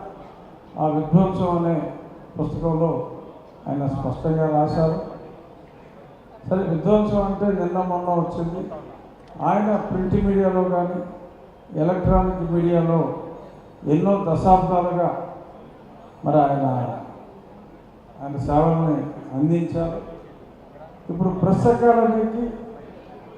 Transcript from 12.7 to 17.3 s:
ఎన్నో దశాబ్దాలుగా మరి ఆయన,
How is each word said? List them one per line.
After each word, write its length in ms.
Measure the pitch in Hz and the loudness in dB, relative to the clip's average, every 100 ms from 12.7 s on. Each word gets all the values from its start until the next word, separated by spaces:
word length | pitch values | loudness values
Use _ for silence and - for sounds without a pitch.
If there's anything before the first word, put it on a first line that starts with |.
| 170 165 165 135 - - - - - - - - | 2 2 2 0 -4 -12 -16 -18 -20 -20 -10 0
ఎన్నో 380 | 156 190 202 170 | 2 2 2 0
దశాబ్దాలుగా 1000 | 160 190 185 180 180 175 170 165 - - - - - - - - - - - | 2 6 6 6 2 0 0 0 -2 -8 -14 -18 -20 -20 -20 -20 -20 -20 -8
మరి 120 | 147 151 | 0 4
ఆయన, 300 | 139 143 131 123 117 - - - - | 4 2 0 -2 -4 -6 -12 -18 -20